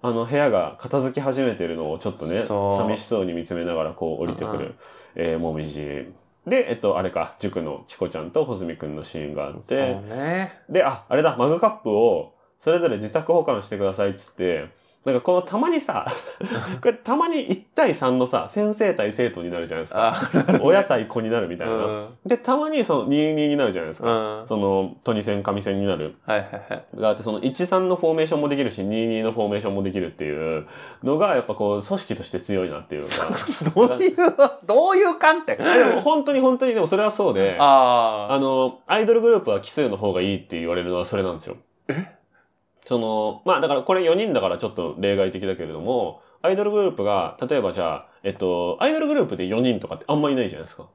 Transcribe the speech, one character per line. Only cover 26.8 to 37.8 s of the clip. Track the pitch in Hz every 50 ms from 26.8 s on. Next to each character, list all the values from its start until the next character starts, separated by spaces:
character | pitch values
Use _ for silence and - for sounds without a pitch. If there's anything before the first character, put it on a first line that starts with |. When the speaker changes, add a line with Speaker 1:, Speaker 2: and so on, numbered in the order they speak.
| - _ - -
Speaker 1:
が | 107 107
あ | 104
っ |
て、 | 104 110
そ | 113 107
の | 104
一 | - 135 131 - 180
三 | 175 190 185 185 185
の | 180
フ | 175 - 165
ォ | 160
ー |
メ | 160 156
ー |
シ | 156 170
ョ |
ン | 147 147
も | 147
で | 143
き | 139 139
る | 117
し、 | 104 - 98
二 | 101 104 113 113
二 | 113 113 110 110
の | 113 110
フ | 117
ォ | 107
ー | 104 104
メ | 101
ー |
シ | 101
ョ | 104
ン | 98
も | 98 98
で | 98 92
き | 98
る | 90 82
っ |
て | 78 - 78
い | 76 73 76 80 80 80 78
う | 78 - - - - - - - -
の | 123 143
が、 | 156 196 202 170
や | 131
っ | 117
ぱ | - 104
こ | 95 107 101 101 104
う、 | 101
組 | - 196 190
織 | - - 110
と | 95 98
し | -
て | - 90
強 | - - 101 95 92
い | 85
な | 73 76
っ | 76
て | - -
い | 73
う | 71 -
か。 | - - 80 - - - - -
Speaker 2:
<laughs> | 269 - 160 160 160
ど | 185 226 247 247
う | 247 381
い | 359 -
う、 | - 359 359 - - 277 - - - -
ど | 170 202 247 320 370
う | 381
い | 370 403
う | 349 330 339
観 | - 311 320 349 320
点？ | - -
Speaker 1:
で | - - 320 349 - - - -
も | - -
本 | 294 311 311 277
当 | 285 285
に | 269
本 | 262 254 254 247
当 | 269
に、 | 262 233
で | 220
も | 180
そ | 156 190 196
れ | 208
は | 214
そ | 214 - 208 175
う | 120
で、 | 98 98 98 92 85
Speaker 2:
あ | 143 143 139 135